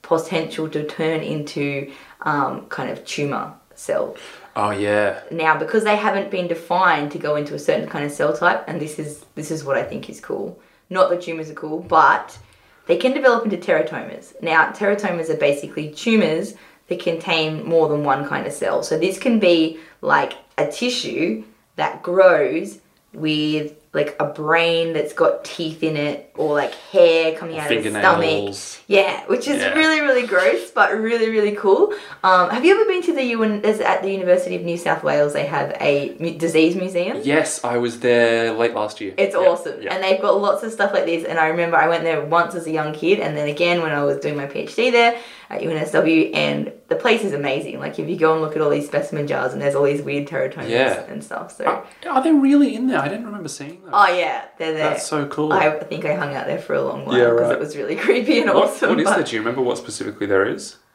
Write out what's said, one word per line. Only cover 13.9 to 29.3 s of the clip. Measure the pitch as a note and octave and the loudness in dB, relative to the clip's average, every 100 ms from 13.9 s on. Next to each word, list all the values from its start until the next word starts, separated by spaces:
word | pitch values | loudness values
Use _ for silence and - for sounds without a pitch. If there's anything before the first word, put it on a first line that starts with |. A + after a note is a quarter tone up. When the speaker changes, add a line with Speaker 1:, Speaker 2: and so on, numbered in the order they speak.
| C3+ - - - - | -6 -12 -14 -18 -8
Speaker 1:
Now, | E3 D#3+ D3+ | 0 2 2
teratomas | - G3+ G3+ G3 F3 D#3+ | 0 0 0 -2 -4 -4
are | D3 | 0
basically | D3 C#3+ - - D3+ | 0 0 -4 -8 -8
tumours | - A#3 A3 E3 D#3+ G3+ - - _ _ | -6 2 4 4 0 -4 -12 -20 _ _
that | F3 | -4
contain | F3 E3 F#3+ E3 D#3 D#3 | -2 -4 -2 0 0 -4
more | D#3 E3 D3+ | 0 2 2
than | D3 | 0
one | D3 C3+ C#3+ | 0 0 -2
kind | C#3 - | -6 -6
of | |
cell. | - - - | -4 -2 -2
So | - D#3 | -2 0
this | F3+ F#3+ | 0 0
can | C4 A3+ | 2 4
be, | F#3 E3+ D#3+ - - _ | 4 4 2 -2 -18 _
like, | - D3 C3+ - _ - | 0 0 0 -8 _ -2
a | D3 | -2
tissue | - B3 B3 - C3+ F3 A3 - _ _ - | -2 -4 -4 -6 -2 -2 -4 -10 _ _ -6
that | D3+ - | -6 -4
grows | - F3+ F#3+ D#3+ D3 D#3+ G3+ - _ _ _ | -2 6 6 6 2 -2 -6 -12 _ _ _
with, | - D#3 D3+ D3+ D#3 D3 - _ | -6 -4 -2 0 -2 -6 -12 _
like, | D3+ D3 - | -4 -4 -4
a | |
brain | - - D3+ E3 E3+ E3 E3 | -6 -4 0 2 2 0 0
that's | D#3+ D3+ | -2 -4
got | - D#3 C#3+ | 0 0 0
teeth | - - E3 D#3+ | -8 -8 -8 -4
in | D#3 D3+ | -4 -2
it, | D3 D3 - | -4 -6 -12
or, | - D3+ | -6 0
like, | D3 - - - | 0 -2 -6 -2
hair | F#3+ F3 E3 E3 D#3+ | 6 6 6 2 -2
coming | E3+ D#3+ | -8 -8
Speaker 2:
Or | |
Speaker 1:
out | D3 | -2
of | C3+ | 0
the | A2 | 0
stomach. | - F#3+ E3+ | 2 4 4
Speaker 2:
fingernails. | E3 D#3 G2+ G2 - - - | 2 0 -2 -8 -14 -16 2
Speaker 1:
Yeah, | G3 - - | 2 4 -2
which | - | -2